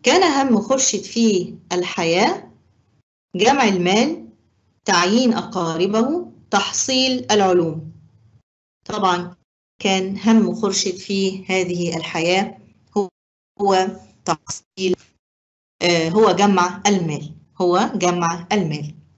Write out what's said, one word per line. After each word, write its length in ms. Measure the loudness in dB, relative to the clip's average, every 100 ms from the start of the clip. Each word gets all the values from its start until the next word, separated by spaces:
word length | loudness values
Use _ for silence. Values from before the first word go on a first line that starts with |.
كان 200 | 4 4
هم 380 | 4 2 2 2
خورشيد 420 | 2 0 0 -2
في 520 | -6 0 2 2 -2 -12 _
الحياة 800 | -4 -4 -2 0 2 2 0 -10 _ _ _ _ _ _ _ _ 0
جمع 280 | 2 4
المال، 640 | 2 2 2 2 0 -4 -12 _ _ _ _ _ -2
تعيين 480 | 0 2 2 2
أقاربه، 960 | 0 -4 -4 -4 -2 0 0 0 -2 -6 -18 _
تحصيل 760 | -2 -2 -6 -2 0 0 -2 0
العلوم. 600 | 2 4 2 0 -4 -12 -20 -20 _ _ _ _ _ _ _ -10
طبعا 500 | -2 0 0 -4 -16 _ _ _ _
كان 380 | 0 0 -2 -2
هم 360 | 4 4 4
خورشيد 420 | -2 -2 -2 -4 -8
في 500 | -4 -2 -2 -4 -4
هذه 520 | -2 -2 -4 -4 -6
الحياة 600 | -6 -4 0 0 0 -8 -20 _ _ -6
هو، 120 | -6 _ _ _ _ -4
هو 260 | 2 2 0 -6 -20 _ -6
تحصيل، 720 | -6 -6 -16 _ -6 -2 -2 _ _ _ _ _ _ _ _
آه، 280 | 0 0 2
هو 220 | 4 4
جمع 500 | 4 2 4 0 0 0
المال، 440 | 0 -2 -6 -10 -18 _ -2
هو 300 | 0 2 0 0
جمع 520 | -2 0 -2 -4 -4
المال. 420 | -2 -2 -6 -10 -14 _